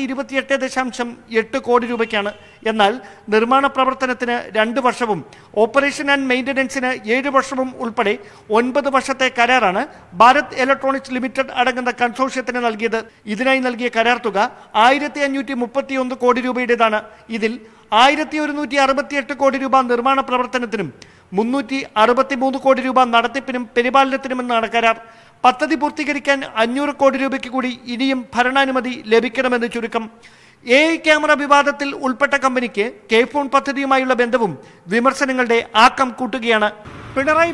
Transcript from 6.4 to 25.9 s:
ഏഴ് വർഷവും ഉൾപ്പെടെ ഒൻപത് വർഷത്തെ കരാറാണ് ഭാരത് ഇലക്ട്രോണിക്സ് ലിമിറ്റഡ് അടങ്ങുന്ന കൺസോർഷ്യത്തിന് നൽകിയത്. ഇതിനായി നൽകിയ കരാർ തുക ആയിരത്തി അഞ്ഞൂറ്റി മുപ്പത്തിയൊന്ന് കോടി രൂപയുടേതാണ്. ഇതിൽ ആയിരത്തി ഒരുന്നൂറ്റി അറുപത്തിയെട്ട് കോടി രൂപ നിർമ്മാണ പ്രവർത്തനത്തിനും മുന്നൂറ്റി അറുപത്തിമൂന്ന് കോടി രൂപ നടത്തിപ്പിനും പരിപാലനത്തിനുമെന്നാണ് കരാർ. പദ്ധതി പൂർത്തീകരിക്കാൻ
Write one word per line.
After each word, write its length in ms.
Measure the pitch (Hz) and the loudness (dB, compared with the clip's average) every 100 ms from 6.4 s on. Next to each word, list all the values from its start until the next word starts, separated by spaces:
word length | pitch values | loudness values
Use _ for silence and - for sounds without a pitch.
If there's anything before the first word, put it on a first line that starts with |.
| 254 254 262 269 254 254 214 254 | -2 -2 -4 -4 -4 -4 -2 -2
ഏഴ് 140 | 277 269 | 2 0
വർഷവും 340 | 254 262 262 - | 0 -4 -6 -6
ഉൾപ്പെടെ 300 | 233 233 202 240 - - - 220 | -6 -2 -2 -2 -8 -20 -2 0
ഒൻപത് 300 | 247 262 277 262 | 2 0 0 0
വർഷത്തെ 320 | 277 254 262 240 | 0 -2 -2 2
കരാറാണ് 440 | 240 254 196 196 294 - - 170 | 2 4 2 0 -4 -10 -12 4
ഭാരത് 360 | 214 277 294 - | 6 6 0 -2
ഇലക്ട്രോണിക്സ് 520 | 262 269 269 269 269 254 | 0 0 0 -2 -4 -6
ലിമിറ്റഡ് 380 | 254 269 240 - | -4 -4 -4 0
അടങ്ങുന്ന 300 | 247 247 247 - | 0 0 -4 -2
കൺസോർഷ്യത്തിന് 600 | 240 254 262 254 247 247 240 | -4 -2 -4 -2 -6 -4 -4
നൽകിയത്. 320 | 214 226 220 - _ 208 | -2 -4 -4 -6 _ -10
ഇതിനായി 280 | 208 262 262 254 | -4 0 0 0
നൽകിയ 240 | 233 247 226 | -4 -2 0
കരാർ 240 | 226 240 220 | 2 2 0
തുക 120 | 190 240 - - 214 240 | 0 -2 -4 -4 4 4
ആയിരത്തി 360 | 277 294 294 277 | 4 0 -2 -2
അഞ്ഞൂറ്റി 280 | 269 247 254 | -2 -4 -6
മുപ്പത്തിയൊന്ന് 520 | 233 277 269 269 254 262 | -4 -4 -4 -4 -4 0
കോടി 180 | 247 247 247 | 2 2 0
രൂപയുടേതാണ്. 540 | 247 240 233 226 220 - - - 226 | -2 0 2 2 2 -4 -16 -10 -4
ഇതിൽ 160 | 220 240 - - _ 214 | -4 -4 -12 -20 _ 4
ആയിരത്തി 360 | 269 302 277 302 | 4 4 -2 -4
ഒരുന്നൂറ്റി 360 | 302 294 269 277 269 | -4 -4 -4 0 0
അറുപത്തിയെട്ട് 500 | 269 277 285 - 269 | 0 -4 -6 -6 -2
കോടി 180 | 269 262 | 0 0
രൂപ 180 | 269 269 247 | 0 0 2
നിർമ്മാണ 300 | 240 254 269 247 | 0 2 0 0
പ്രവർത്തനത്തിനും 600 | 247 247 254 233 208 151 - - - _ 185 | -4 -2 -4 -4 -6 -6 -10 -20 -20 _ -4
മുന്നൂറ്റി 420 | 226 277 - 269 - 214 | -2 -2 -4 -8 -4 2
അറുപത്തിമൂന്ന് 560 | 220 240 269 262 269 262 269 | 4 4 0 0 -2 0 2
കോടി 160 | 262 254 | 2 2
രൂപ 160 | 247 240 | 2 4
നടത്തിപ്പിനും 500 | 233 233 269 - 247 233 240 | 2 0 -4 -6 -6 -2 -2
പരിപാലനത്തിനുമെന്നാണ് 920 | 247 269 269 262 269 254 247 226 220 233 | 2 2 2 0 -4 -6 -2 -2 0 0
കരാർ. 220 | 226 226 - - - _ 254 | 2 0 -6 -20 -20 _ 2
പദ്ധതി 300 | 254 294 302 | 2 -2 -2
പൂർത്തീകരിക്കാൻ 580 | 294 | -2